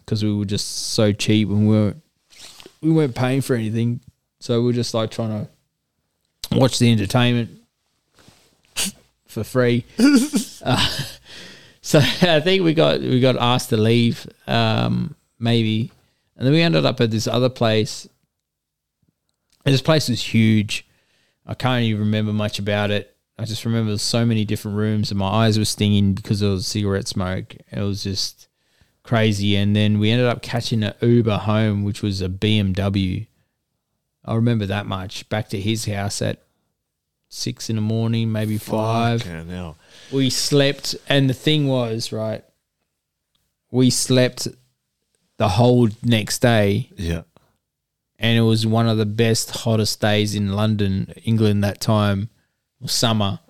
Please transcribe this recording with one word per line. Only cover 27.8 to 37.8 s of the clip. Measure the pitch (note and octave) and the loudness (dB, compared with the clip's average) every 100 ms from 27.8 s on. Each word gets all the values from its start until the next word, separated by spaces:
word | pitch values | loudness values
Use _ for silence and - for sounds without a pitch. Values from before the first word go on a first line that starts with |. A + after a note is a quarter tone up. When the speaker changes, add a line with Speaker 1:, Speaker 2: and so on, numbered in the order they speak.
Speaker 1:
was | G2+ F#2+ | -6 -6
just | G2 F#2+ - - _ _ _ _ _ _ | -6 -6 -8 -10 _ _ _ _ _ _
crazy. | - A#2 A2 G2+ G2+ G2+ | -2 0 2 2 0 0
And | G2+ G#2 | 2 2
then | G#2 G#2 | 2 2
we | G#2+ | 2
ended | A#2+ B2 | 2 0
up | A#2 | -2
catching | - B2 - A2+ | -6 -6 -2 -2
an | G#2 - | -2 0
Uber | A#2+ A#2+ A2 G2 | 2 4 4 0
home, | G2 G#2+ A2 G2+ | 0 2 2 0
which | G2+ G2 | -2 -4
was | G#2 G2 | -4 -4
a | F#2+ | -6
B | F#2+ G#2+ A2 | -2 0 2
M | G2 | 2
W. | F#2 G2 G2+ F#2 F#2+ A2 _ _ _ _ _ _ _ _ _ - | 0 0 0 -2 -4 -8 _ _ _ _ _ _ _ _ _ -4
I | |
remember | A2+ A#2+ A2+ G2 | 0 0 0 -2
that | G2+ G#2 | -4 -6
much. | F#2+ F#2+ - - | -8 -10 -14 -6
Back | G#2+ - | -6 -6
to | G#2+ | -6
his | G2 A2+ G#2+ | -2 -2 -4
house | G2+ G2+ - | -4 -4 -4
at | A2+ - _ _ _ _ _ _ _ _ _ | -6 -6 _ _ _ _ _ _ _ _ _
six | - A#2+ A#2+ - | -10 -8 -8 -6
in | |
the | A2 | -4